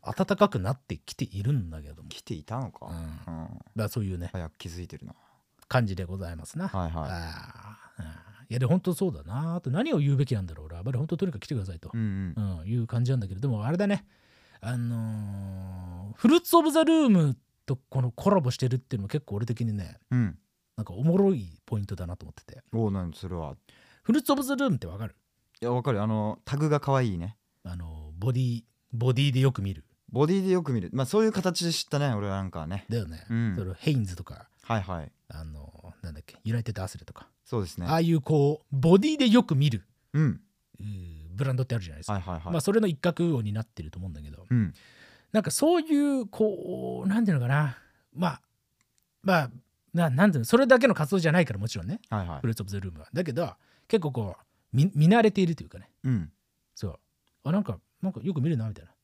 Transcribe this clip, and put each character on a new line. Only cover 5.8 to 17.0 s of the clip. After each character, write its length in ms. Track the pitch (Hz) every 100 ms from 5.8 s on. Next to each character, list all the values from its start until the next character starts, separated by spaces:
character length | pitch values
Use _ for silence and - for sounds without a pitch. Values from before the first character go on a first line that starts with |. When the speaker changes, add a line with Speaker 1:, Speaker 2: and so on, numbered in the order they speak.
| 113
Speaker 1:
じ 80 | 92
で 80 |
ご 140 | 87 95
ざ 120 | 87
い 60 | 82
ま 100 | 82
す 120 | 156
な。 80 | 190
Speaker 2:
は 200 | - 85
い 40 |
は 160 | 82 78
い。 20 |
Speaker 1:
あ 680 | 90 82 82 - - 104 107 - -
あ、 20 |
う 20 |
ん。 40 | 80
い 20 | 80 - - -
や、 100 | 117
で、 60 | 127
本 160 | 175
当 120 | 185
そ 160 | 170 190
う 40 |
だ 100 | 90
な。 320 | 69 113 165 170
あ 60 |
と 100 | 135
何 220 | 147 294
を 60 | 226
言 140 | 143
う 20 | 139
べ 80 | 143
き 100 | 110
な 60 |
ん 40 | 92
だ 80 |
ろ 100 | 80
う。 20 | 76
俺、 100 | 85
あ 60 |
ま 80 | 101
り 60 | 131
本 100 | 151
当 100 | 170
と 80 | 196
に 60 |
か 80 | 117
く 40 |
来 40 | -
て 80 | 117
く 60 |
だ 40 | 92
さ 80 |
い 60 | 85
と。 100 | -
Speaker 2:
う 40 | 117
ん 360 | 110 98 95 78
う 60 |
ん。 180 | 104 87
Speaker 1:
う 40 | 85
ん、 20 |
い 80 | 120
う 100 | 113
感 180 | 120 123
じ 60 |
な 60 | 131
ん 20 |
だ 60 | 95
け 60 |
ど、 60 | 95
で 80 | 135
も 180 | 113 110
あ 60 |
れ 60 | 170
だ 100 | 202
ね。 180 | 202 - _ _ _ _ -
あ 160 | 104 123
の 1300 | 117 117 110 110 104 98 98 95 95 92 90 90 101
ー、 60 | -
フ 100 | 226
ル 100 | 339
ー 40 |
ツ 160 | - 339
オ 40 |
ブ 80 | 320
ザ 140 | 302
ル 100 | 320
ー 160 | 320